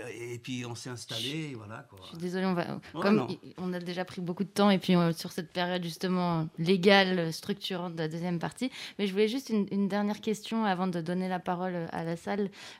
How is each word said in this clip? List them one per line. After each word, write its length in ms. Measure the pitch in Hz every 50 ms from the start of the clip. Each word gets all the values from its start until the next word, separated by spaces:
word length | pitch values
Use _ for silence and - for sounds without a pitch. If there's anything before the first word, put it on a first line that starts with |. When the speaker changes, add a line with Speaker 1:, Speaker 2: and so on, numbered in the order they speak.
| 107 123 98
Speaker 1:
et, 180 | 113 120 123 120
et 40 | 120
puis 260 | - 131 127 123 123
on 80 | 120 113
s'est 160 | 110 - 135
installé, 600 | 123 113 - - 117 113 113 131 147 160 156 147
Speaker 2:
Je 60 | 131
Speaker 1:
voilà, 280 | 110 104 101 113 135 139 -
quoi. 100 | - 95 -
Speaker 2:
je 40 | -
suis 80 | -
désolée, 280 | 165 170 180 175 185 185
on 80 | 190 180
va, 100 | 175 - - 69 - - - -
Speaker 1:
Ouais, 80 | 156
Speaker 2:
comme 140 | 185 202 214
Speaker 1:
non. 100 | 143 131 -
Speaker 2:
i-, 100 | - - - - -
on 160 | - 185 180 180
a 60 | 180
déjà 260 | 175 175 175 180 180
pris 160 | - - 190
beaucoup 240 | 175 170 180 - 196
de 40 | -
temps, 200 | - - 202 208
et 80 | 196 180
puis, 160 | - - 185
euh, 160 | 175 175 165
sur 220 | 160 - - 180 -
cette 180 | - 165 -
période, 320 | - 185 180 180 180 180 175
justement, 640 | 170 160 - - 185 185 180 175 175 170 160 160 160 -
légale, 760 | - 165 170 196 185 170 208 196 196 190 185 185 180 165 160 160
structurante 600 | - - - 202 202 - - 196 175 175 180 165
de 40 | 165
la 80 | 160
deuxième 320 | 156 156 170 170 180 175 165
partie, 320 | 170 - - - 247 262 - - - - -
mais 80 | - 202
je 60 | 196
voulais 160 | 185 196 214
juste 220 | 214 233 277 269 -
une, 180 | 220 208 196 196
une 180 | 202 196 202 185
dernière 320 | 202 208 208 208 214 208
question 420 | - 220 214 208 - - 226 226 220
avant 240 | 202 185 175 190
de 140 | 190 170 175
donner 260 | 160 170 180 185 185
la 120 | 185 185 175
parole, 360 | 175 190 180 170 185 185 175
euh, 120 | 175 165 165
à 140 | - 170 165
la 100 | 165 170
salle, 340 | 170 - 202 202 202 208 190 196 - - - -